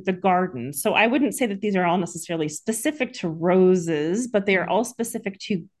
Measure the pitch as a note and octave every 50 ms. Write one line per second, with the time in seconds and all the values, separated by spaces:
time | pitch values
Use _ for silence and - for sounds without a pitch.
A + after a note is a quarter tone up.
0 | F#3 G3 F#3 F3+ - F#3+ F3+ F3+ F#3 F3+ - B2 A#2 C3+ D3 - - G3 - F#3+
1 | G#3+ A#3 B3 D4+ C#4+ A3+ - - C4 G#3 G3+ G3 - G#3 G3 F#3 F3+ F3 E3+ G3
2 | E3+ E3 - E3 - - E3+ E3 D#3 D3+ D#3 - - A3 A3 - - D4+ D4+ D4+
3 | B3+ B3 - - - E3+ D#3+ E3 D#3+ F3+ F3+ F#3 F#3 F#3 F#3 F#3 E3 E3 E3 D3
4 | D3+ D#3+ F3+ A3+ B3+ A#3+ - G3+ G3 G#3 F#3+ F3+ - - F3+ G#3 A#3+ - - -
5 | A#3 A3+ - A3 - G3+ G3 - - - G#3+ E3 F3 - _ _